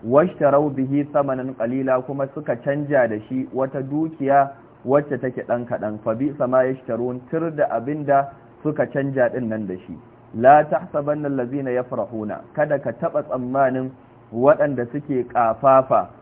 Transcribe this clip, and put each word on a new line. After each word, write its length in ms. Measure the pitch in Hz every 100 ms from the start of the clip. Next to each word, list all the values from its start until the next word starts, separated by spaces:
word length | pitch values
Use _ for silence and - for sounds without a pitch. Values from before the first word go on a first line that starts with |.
| 110
وَاشْتَرَوْا 600 | 135 175 - 143 139 151
بِهِ 360 | 131 131 143 143
ثَمَنًا 400 | 147 139 131 131 131
قَلِيلًا، 420 | 117 131 135 127 127
kuma 200 | 139 139
suka 220 | 156 151 120
canja 520 | 147 143 147 143 120
da 120 | 107 107
shi 180 | 131 -
wata 280 | 120 131 135
dukiya 680 | 131 147 160 160 135 139 139 - - -
wacce 380 | 117 143 147 131
take 240 | 131 123 -
ɗan 200 | 120 120
kaɗan. 300 | - 104 107
فَبِئْسَ 380 | 117 113 143 143
مَا 220 | 127 127
يَشْتَرُونَ، 580 | 131 131 - 113 123 123 123
tir 220 | 160 170
da 160 | 147 143
abin 340 | 117 120 151 143
da 260 | 139 139 - - -
suka 240 | 151 139 120
canja 420 | 143 139 135 120
ɗin 180 | 127 117
nan 200 | 110 101
da 80 | 90
shi. 160 | - - - - - 110
لَا 280 | 127 147
تَحْسَبَنَّ 640 | 151 160 - 151 143 151 147
الَّذِينَ 420 | 135 120 139 135
يَفْرَحُونَ، 680 | 127 123 123 101 117 107 95 -
kada 260 | - 151 143
ka 120 | 143
taɓa 320 | 139 165 147
tsammanin 680 | 147 127 123 135 135 127 131 131 - - -
waɗanda 520 | 110 135 160 147 131 117
suke 320 | 147 143 131 120
ƙafafa 760 | 120 113 110 135 135 127 117 92 -